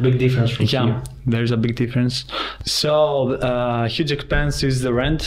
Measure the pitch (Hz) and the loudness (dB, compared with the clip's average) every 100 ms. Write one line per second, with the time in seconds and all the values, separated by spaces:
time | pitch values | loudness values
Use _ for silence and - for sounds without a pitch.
0 | 127 127 127 127 117 - 107 135 117 110 | 2 4 2 2 2 2 0 2 0 -2
1 | - - - 117 117 117 117 117 120 123 | -6 -6 -2 0 2 0 0 0 -2 0
2 | 123 127 - - - - - - 151 151 | 0 -2 -6 -8 -8 -8 -6 -2 0 2
3 | 151 139 123 131 127 123 123 120 117 - | 2 2 0 0 0 0 0 0 0 -2
4 | 151 139 - 147 147 135 139 127 127 120 | -2 -4 -2 0 0 0 0 0 0 0
5 | 139 156 | 0 -2